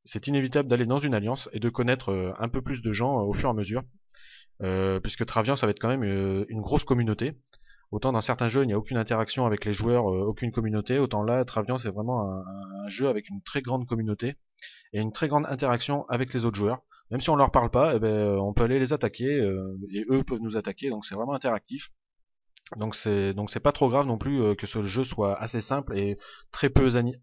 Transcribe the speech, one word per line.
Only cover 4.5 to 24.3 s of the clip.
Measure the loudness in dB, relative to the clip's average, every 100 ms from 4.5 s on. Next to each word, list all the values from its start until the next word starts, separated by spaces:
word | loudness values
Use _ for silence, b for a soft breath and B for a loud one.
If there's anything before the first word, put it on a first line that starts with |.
| -6
Euh, | -2 2 2 0
puisque | -2 -4 -2
Travian, | 0 0 2
ça | 0
va |
être | 0
quand | 0
même, | 0
euh, | 0 0 0 0 -2
une | -6
grosse | 0 0
communauté. | 2 2 2 0 -4 -6 _ b b b b
Autant | -4 0
dans | 0
certains | 0 0 2
jeux, | 2
il | 2
n'y |
a | 0
aucune | 0 -2
interaction | 2 0 0 0 0
avec | 0 -2
les |
joueurs, | -2 2 2 2
euh, | 0 0
aucune | -2 -4
communauté, | -2 0 0 0 0
autant | 2 0
là, | 2 0 0
Travian, | -2 -2 -4
c'est | -4
vraiment | -4 -4 -2 -2
un, | -6
un, | -10 -14 -14 -12 -10
un |
jeu | -2 0
avec | 0 -4
une | -12
très | -8 -6
grande | -2 -4 -2
communauté | -2 -2 -2 -4 -6 _ _ B B B
et | -4
une | -4
très | -2 0
grande | 2 0
interaction | 0 2 2 0 -4 -2
avec | -2 -2
les | 0
autres | 0 2
joueurs. | 0 0 -6 b _
Même | -4
si | 2
on | 4
leur | 6
parle | 6 4
pas, | 4 4 4
eh |
ben, | 2
euh, | 2 2 2
on | 2
peut | 4
aller | 4 4
les | 2
attaquer, | 0 -2 -2 -2 2
euh, | 2 0 -4 -8 -6
et | -4 2
eux | 2
peuvent | 2 -4
nous | -4 -4
attaquer, | -4 -6 -6
donc | -6 -6
c'est | -6
vraiment | -4
interactif. | -2 -2 -2 -4 -12 -14 -20 _ _ _ _ _ -20 -16 -6
Donc | -6 -4
c'est, | 0 2 0
donc | -2 -4
c'est | 0
pas | 0
trop | 4 4
grave | 4 2
non | -2
plus, | -2